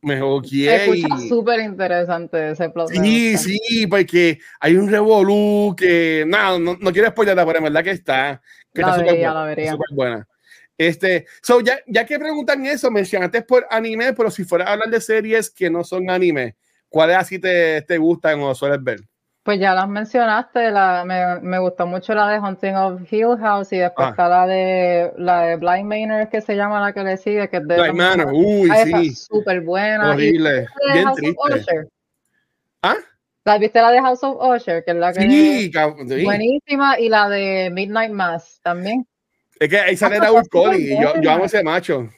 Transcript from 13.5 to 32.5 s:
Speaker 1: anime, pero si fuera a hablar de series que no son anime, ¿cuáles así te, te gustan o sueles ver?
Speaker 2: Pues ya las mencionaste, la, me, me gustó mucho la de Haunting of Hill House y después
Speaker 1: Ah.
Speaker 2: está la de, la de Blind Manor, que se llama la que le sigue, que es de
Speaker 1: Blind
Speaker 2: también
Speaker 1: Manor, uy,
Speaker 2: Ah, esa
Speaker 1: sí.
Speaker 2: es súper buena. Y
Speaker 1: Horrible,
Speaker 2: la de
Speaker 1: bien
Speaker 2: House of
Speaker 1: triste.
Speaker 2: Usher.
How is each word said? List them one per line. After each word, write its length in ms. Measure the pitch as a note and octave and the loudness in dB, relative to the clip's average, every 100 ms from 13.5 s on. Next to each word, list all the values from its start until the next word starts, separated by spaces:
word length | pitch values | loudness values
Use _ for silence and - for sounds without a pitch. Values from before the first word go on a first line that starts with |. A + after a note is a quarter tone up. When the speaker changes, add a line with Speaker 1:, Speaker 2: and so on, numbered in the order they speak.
| B3+ C4 | 0 2
Speaker 1:
anime, 440 | A3 A3+ A3 A#3+ | -4 -4 -4 -4
pero 160 | C4 A3+ | 0 -2
si 140 | A3 | -2
fuera 200 | F3+ F3 | -4 -2
a 80 | F#3 | 0
hablar 160 | G#3 A3 | -2 -2
de 120 | A3+ | -4
series 500 | A3 A3 G#3+ A3 G#3 | 0 -2 0 -2 -2
que 180 | _ F3+ | _ -2
no 160 | E3 | -2
son 240 | E3+ F#3 F#3 | -4 -6 -2
anime, 480 | F#3 F3+ D3 A#2+ - _ _ _ | 0 0 0 -4 -10 _ _ _
¿cuáles 300 | D#3 D#3 F3+ | 2 4 4
así 200 | F3 F#3+ | 0 -4
te, 440 | F#3 F3+ E3 D#3 | -2 2 2 0
te 160 | D3 E3+ | -2 0
gustan 420 | D#3+ E3 E3 D3 | 0 0 0 0
o 140 | C#3+ | -2
sueles 280 | B2+ C#3 C#3+ | -2 -2 -2
ver? 180 | C3 G#2+ F#2+ _ _ _ | -4 -8 -10 _ _ _
Speaker 2:
Pues 160 | - G3+ | -4 0
ya 160 | G3 | 2
las 140 | F#3 G3 | 0 -2
mencionaste, 840 | G3+ G#3+ B3+ A#3 G#3+ B3+ B3 A3+ | -6 -4 -2 0 0 -2 -2 0
la, 340 | G3+ F#3+ F3+ | 2 2 0
me, 360 | F3+ F#3 F3+ F3+ | -4 -2 -2 -4
me 180 | F3+ F#3 | -4 -2
gustó 280 | F#3 F3+ F3 | -4 -2 -4
mucho 280 | F#3 F#3 | -6 -4
la 140 | A3 G3+ | -2 0
de 60 | G#3+ | -2
Haunting 400 | G3+ F#3+ G3 F#3+ | -4 -6 -4 -2
of 360 | F#3+ F#3 F3+ | -2 -4 -6
Hill 240 | G#3+ A3+ A#3+ | -2 0 0
House 320 | G#3+ G3+ G3 | 0 -2 -2
y 40 | F#3+ | -2
después 280 | F3+ - E3+ | -2 0 -4
Speaker 1:
Ah. 20 | |
Speaker 2:
está 180 | - F3 | 0 2
la 180 | F3+ F#3 | 4 2
de, 680 | F#3+ F#3 F#3 F3+ F3 F3 - | 0 0 0 0 0 -2 -4
la 240 | F3 F3+ | 0 0
de 140 | E3+ E3+ | 2 0
Blind 280 | E3+ F3+ | 0 -2
Manor, 440 | G#3 G#3+ A3 G#3+ G#3+ | -2 -6 -4 -4 -2
que 100 | A3 | -4
se 160 | G#3+ G#3 | -4 -4
llama 240 | G3+ G#3 | -2 -2
la 140 | G3+ | -4
que 80 | G3+ | -4
le 140 | G3 F#3+ | -6 -4
sigue, 300 | G3+ G#3 G3+ | -4 -4 -2
que 80 | F#3 | -6
es 80 | D3+ | 0
de 80 | |
Speaker 1:
Blind 120 | E3+ E3+ | 2 2
Speaker 2:
también 200 | E3 F3+ F#3 | 2 2 2
Speaker 1:
Manor, 140 | D3 | 0
uy, 360 | C#3+ G3 G#3 F#3 | 2 2 4 4
Speaker 2:
Ah, 100 | E3 | 4
esa 160 | E3+ E3 | 4 2
Speaker 1:
sí. 80 | E3+ | 0
Speaker 2:
es 160 | B2 | -4
súper 360 | - G#3+ G#3 F#3 | -4 -4 -2 -4
buena. 480 | E3 F#3 G#3 G#3+ G#3 | -2 -4 -2 0 0
Y 40 | |
Speaker 1:
Horrible, 540 | C#3+ - E3 D#3 C3+ A#2+ - - | 2 2 2 2 0 -4 -4 0
Speaker 2:
la 60 | |
de 0 | |
Speaker 1:
bien 120 | - | 2
Speaker 2:
House 140 | F#3+ - | 2 0
of 60 | D3 E3 C#4+ | -4 -2 -2
Speaker 1:
triste. 140 | - G#2+ | -2 -2
Speaker 2:
Usher. 160 | E3 D#3 _ _ _ _ _ _ | -4 -6 _ _ _ _ _ _